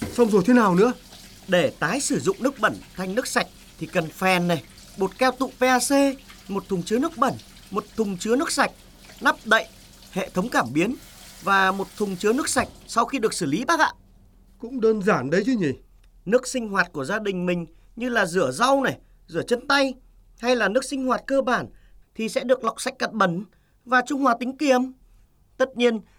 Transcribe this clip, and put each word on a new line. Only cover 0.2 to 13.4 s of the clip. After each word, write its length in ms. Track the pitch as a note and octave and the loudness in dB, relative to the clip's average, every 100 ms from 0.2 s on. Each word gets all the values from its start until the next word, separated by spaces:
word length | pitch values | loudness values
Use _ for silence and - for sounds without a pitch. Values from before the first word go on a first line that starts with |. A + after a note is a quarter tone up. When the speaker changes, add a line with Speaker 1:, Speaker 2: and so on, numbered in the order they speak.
| A3+ | 4
Speaker 1:
rồi 140 | G3+ F#3 | 4 6
thế 80 | |
nào 220 | B3 G#3 F3 | 4 6 4
nữa? 180 | A#3 A#3+ - - - - - | 2 0 -12 -20 -20 -18 -2
Speaker 2:
Để 260 | F3 C3 - | 2 2 -2
tái 220 | D#3 C4 | -4 -2
sử 180 | - G#3 | -2 -2
dụng 180 | C3+ - | -2 -2
nước 200 | B3+ - | -4 0
bẩn 160 | - G2+ - - | -2 -2 -14 -10
thành 200 | F#3 G#3+ | -4 -4
nước 120 | - | -2
sạch 200 | A#3+ F3 - - - | -4 -4 -10 -20 -14
thì 80 | D#3+ | -4
cần 220 | F#3 D#3+ | -4 -4
phèn 380 | - F#3+ F#3 F3 | -2 0 2 2
này, 160 | D#3+ - - - - | -2 -4 -20 -18 -6
bột 200 | F#3+ - | -6 0
keo 140 | B3+ | 0
tụ 200 | B3+ C4+ - | 0 -6 0
P 20 | |
A 180 | B3+ B3 | 2 2
C, 120 | B3 C#4 C#4 C4+ - - - | 2 2 2 0 -16 -20 -8
một 140 | G3 F#3 | -8 -4
thùng 140 | F#3 | -6
chứa 160 | F3 A#3 | -2 -2
nước 180 | E4 A#3 | -2 0
bẩn, 160 | C4 B2 - - - | -2 -2 -12 -20 -8
một 120 | G3 G#3 - | -8 -8 -4
thùng 220 | G3+ F3+ | -4 -4
chứa 180 | G#3+ B3+ | 0 0
nước 160 | E4+ | 0
sạch, 200 | - A3+ - - - - - | 0 -2 -4 -20 -20 -20 -2
nắp 140 | C4 D4+ A3 | -2 -2 0
đậy, 220 | A3 - - - - - | 0 0 -16 -20 -20 -10
hệ 180 | F#3 - | -8 -4
thống 200 | F#3 F#3 | -4 -2
cảm 160 | C#4+ A#2 | -2 0
biến 220 | C#3+ F3 D4 - - - - | 0 0 -2 -12 -20 -20 -10
và 280 | F3+ G3 F#3+ | 0 2 4
một 160 | G3 F#3+ - | 0 -6 -4
thùng 180 | G3+ F3+ | -6 -2
chứa 180 | G#3 | 0
nước 160 | C4 C4+ | 0 0
sạch 180 | C4 - - - | -2 -2 -8 -6
sau 180 | A3+ A#3+ | -2 -2
khi 140 | C4+ | 0
được 140 | G#3+ | -2
xử 120 | - | -2